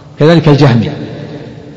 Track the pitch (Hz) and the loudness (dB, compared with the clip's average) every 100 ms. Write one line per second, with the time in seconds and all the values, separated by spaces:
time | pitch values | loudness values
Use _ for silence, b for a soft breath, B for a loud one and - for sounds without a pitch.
0 | - - 151 170 147 139 143 117 - - | -20 0 2 4 4 4 4 2 -2 -8
1 | - - - - - - - | -12 -14 -14 -16 -16 -20 -20